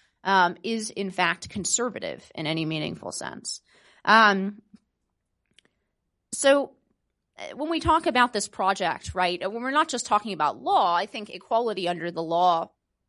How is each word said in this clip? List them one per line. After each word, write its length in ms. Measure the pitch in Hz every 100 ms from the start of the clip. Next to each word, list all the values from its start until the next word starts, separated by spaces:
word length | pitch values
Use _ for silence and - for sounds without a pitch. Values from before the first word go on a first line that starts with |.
| _ _
um, 320 | 185 190 175 165
is 260 | 226 226 214
in 220 | - 196
fact 380 | 185 170 175 -
conservative 800 | - 170 - 240 190 82 - -
in 140 | - 151
any 180 | 160 156
meaningful 460 | 156 151 - -
sense. 500 | - - - - - _ _ _ _ -
Um, 540 | 220 214 196 196 208 _ - _ _ _ _ _ _ _ _ _ _ _ _ _ _ _
so, 400 | - 277 285 269 _ _ _ _ _ _ -
uh, 180 | - -
when 140 | 311
we 100 | 330
talk 280 | - 320 330
about 260 | 247 247
this 140 | 208 -
project, 640 | - 190 196 175 - -
right, 260 | 185 180 175
when 220 | 196 226
we're 80 | 254
not 180 | 294 320
just 200 | 240 -
talking 260 | 202 220
about 260 | 180 147 107
law, 360 | - 392 185 170
I 100 | 214
think 240 | 233 208
equality 580 | 185 - 233 233 190 175
under 220 | 175 175
the 140 | 165
law 480 | 160 170 180 165 - _ _ _